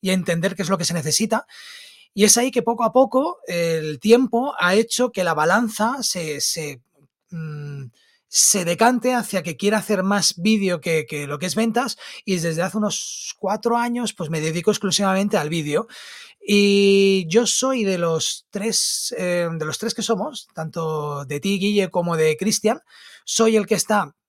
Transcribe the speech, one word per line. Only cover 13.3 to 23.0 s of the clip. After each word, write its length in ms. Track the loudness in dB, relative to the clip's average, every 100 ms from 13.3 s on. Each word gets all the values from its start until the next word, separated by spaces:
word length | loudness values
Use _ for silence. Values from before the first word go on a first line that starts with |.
| -8
cuatro 380 | -4 -2 0 0
años, 360 | -2 -2 -4
pues, 160 | -6 -6
me 120 | -4
dedico 320 | -2 0 0
exclusivamente 640 | 0 0 0 0 2 2 0
al 120 | 0
vídeo. 380 | -2 0 -2 -2 -14 -18 -20 -20 _
Y 840 | 0 4 4 4 6 6 6 4 4
yo 180 | 2 2
soy 380 | 0 0 0
de 140 | 0 0
los 480 | 0 0 -2 -8 _
tres, 640 | -6 -2 -2 -2 -4 -6 -4
eh, 320 | -2 -2 -2
de 120 | -4
los 140 | -6 -4
tres 160 | -6
que 80 | -4
somos, 460 | -2 -2 -4 -10 -16
tanto 720 | -12 -10 -6 -4 -4 -6 -8
de 140 | -6 -6
ti, 200 | -2 -2
Guille, 320 | 0 0 0
como 260 | 0 0 2
de 200 | 2 2
Cristian, 440 | -2 0 0 0 _ -20